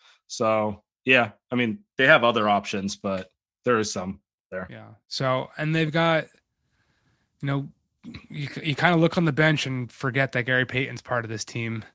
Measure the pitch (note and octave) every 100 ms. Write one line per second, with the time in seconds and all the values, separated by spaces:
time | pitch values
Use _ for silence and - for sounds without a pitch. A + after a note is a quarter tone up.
0 | _ _ - - A2 A2 G#2+ G2+ _ _
1 | B2+ C3 A2+ - _ B2 A#2+ G#2 _ -
2 | C3+ C3+ A#2 A2+ G#2 G2+ G2+ G2+ G2 -
3 | G2+ F#2+ - _ _ _ B2 A2+ G#2 G2+
4 | F#2 F#2+ _ _ _ F#2 F#2 A2 G#2+ A2
5 | _ - C3+ B2+ C3+ - D#3 D#3+ D#3 E3
6 | E3 D#3+ - _ _ _ _ _ _ _
7 | _ _ _ _ C#3 C#3 C#3 - _ _
8 | - - - D3+ C#3 - D#3+ C3+ E3 E3+
9 | E3 F3+ E3 C3+ D#3 D3+ C3+ C3 A#2+ -
10 | C3+ B2+ C3+ B2+ A#2 B2+ B2 B2+ C3 B2
11 | - B2 A2+ A2 - A#2+ A2+ A2+ -